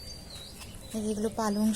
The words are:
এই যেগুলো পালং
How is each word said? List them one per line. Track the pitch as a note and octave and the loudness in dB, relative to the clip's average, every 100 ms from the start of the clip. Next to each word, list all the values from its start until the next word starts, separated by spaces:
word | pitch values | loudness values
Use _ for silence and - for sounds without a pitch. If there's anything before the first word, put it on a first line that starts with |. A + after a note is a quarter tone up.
| - - - - - - - - - A3 | -12 -12 -12 -12 -12 -12 -12 -12 -6 -2
এই | G#3+ | 0
যেগুলো | G#3 A3 A3 | 2 0 2
পালং | G#3+ G3+ A3 | 2 6 6